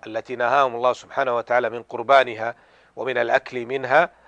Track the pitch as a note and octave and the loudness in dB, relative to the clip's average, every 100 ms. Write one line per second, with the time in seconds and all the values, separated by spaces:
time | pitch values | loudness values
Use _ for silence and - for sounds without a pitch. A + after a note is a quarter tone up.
0 | A2 A2 A#2 A#2+ A#2+ C#3 C3 A#2 B2+ A#2 | -8 -10 -8 -4 0 2 2 0 0 -2
1 | - - C3+ A#2+ A2 B2 A#2 A#2 - A#2+ | -4 -4 -2 -2 0 0 0 -4 -10 -6
2 | A2+ C3+ B2 A2 A2+ - _ _ _ - | 4 4 4 -2 -8 -10 _ _ _ -10
3 | B2 B2 A#2 C3 - B2+ A#2 C3+ B2+ C#3+ | -4 -2 2 0 0 -8 -6 -6 2 2
4 | E3+ _ | 2 _